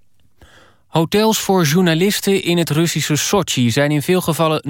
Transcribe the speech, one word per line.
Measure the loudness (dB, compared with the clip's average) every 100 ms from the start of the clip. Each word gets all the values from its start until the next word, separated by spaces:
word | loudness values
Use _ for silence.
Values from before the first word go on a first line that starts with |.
| _ _ _ _ -20 -20 -20 _ _
Hotels | -2 0 2 2 0
voor | 0 0
journalisten | 2 2 2 2 0 0 -2 -2
in | 0 0
het | 0
Russische | 0 0 -2 -2 -2
Sochi | 0 -2 0 0 0
zijn | 2 0
in | 0
veel | 0 0
gevallen | 0 0 0 -2